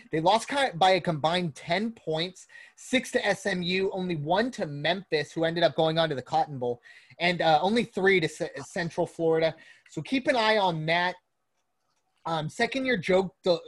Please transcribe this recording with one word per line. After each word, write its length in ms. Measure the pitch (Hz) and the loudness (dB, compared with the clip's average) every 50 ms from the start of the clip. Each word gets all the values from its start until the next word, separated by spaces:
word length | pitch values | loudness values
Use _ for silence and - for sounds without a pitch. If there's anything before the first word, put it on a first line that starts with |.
| - - | -12 -6
they 80 | - 160 | -4 0
lost 300 | 156 180 202 226 - - | 4 4 4 4 2 0
ki-, 260 | 269 285 277 240 170 | -2 0 0 0 2
by 160 | 160 196 185 | 4 4 6
a 100 | 190 180 | 6 4
combined 540 | - 180 165 147 131 156 170 180 180 165 - | 2 0 -2 0 0 0 0 0 -2 -2 -6
ten 360 | - - - 170 185 214 233 | -8 -6 -4 -2 -2 -2 -4
points, 560 | 226 - - - 156 156 170 185 185 - - - - - - - _ | -6 -8 -6 -4 -4 -2 -4 -4 -8 -14 -20 -20 -20 -20 -20 -20 _
six 360 | - - - - 262 254 - | -20 -6 -2 -2 -2 0 0
to 140 | - 240 - | -2 -2 0
S 200 | 208 196 - - | 0 -2 0 -2
M 160 | 208 190 185 | -4 -2 -2
U, 280 | 175 170 185 190 190 196 190 | -2 -2 0 0 0 -2 -2
only 240 | 190 185 180 175 156 | -4 -4 -4 -4 -4
one 340 | 143 151 175 196 233 262 | -2 0 0 0 0 0
to 140 | 240 - 196 | -2 -6 -6
Memphis, 680 | 156 143 143 143 156 175 196 180 - - 151 147 - | -6 -6 -4 -2 -2 -2 -2 -4 -2 -2 -2 -2 -2
who 140 | - 165 160 | -2 -2 -2
ended 180 | 165 165 175 170 | 0 2 2 2
up 120 | 160 139 | 2 4
going 220 | - 160 160 160 165 | 2 0 2 2 2
on 120 | 165 160 | 0 0
to 60 | 147 | 0
the 60 | 127 | -4
Cotton 380 | - - 160 156 190 151 147 131 | -6 -2 0 0 0 -2 -4 -6
Bowl, 220 | 123 123 120 - _ - - - - - - - | -4 -4 -6 -6 _ -20 -20 -20 -20 -20 -8 -4
and, 220 | 165 175 175 165 | -2 -2 0 0
uh, 180 | 170 160 156 147 | 2 4 4 4
only 240 | 165 190 220 240 214 | 4 2 0 0 -2
three 340 | - - 202 185 190 190 185 | -2 -2 0 2 4 4 4
to 80 | 156 156 | 2 0
C-, 200 | - - - - - 139 139 | -4 -6 -8 -8 -8 -10 -14
Central 420 | - - 196 170 165 - - 170 160 | -10 -6 -6 -6 -4 -4 -4 -4 -4
Florida. 480 | - - 165 165 160 160 160 160 156 - - - - _ _ _ | -4 -2 0 0 2 2 2 0 -2 -4 -14 -20 -20 _ _ _
So 120 | - - | -12 -12
keep 260 | 151 - 262 269 254 311 | -8 -4 -4 -2 0 0
an 80 | 277 | 0
eye 220 | 240 220 214 214 220 | 2 2 2 2 4
on 280 | 196 185 165 156 156 156 | 2 0 0 -2 -2 0
that. 280 | 165 175 175 180 180 - _ _ _ _ _ _ _ _ _ _ _ _ _ _ _ _ _ _ _ _ - | 0 0 0 -2 -4 -6 _ _ _ _ _ _ _ _ _ _ _ _ _ _ _ _ _ _ _ _ -8
Um, 220 | 165 165 160 151 151 | -4 -4 -4 -4 -4
second 380 | - - 233 226 - 269 262 | -2 -2 -2 0 0 -2 -2
year 120 | 262 247 190 | 0 -2 0
Joe 360 | 147 - 185 185 190 180 - _ - | 0 2 2 2 2 0 -4 _ 0
G-, 140 | 185 170 165 - | 0 0 0 -2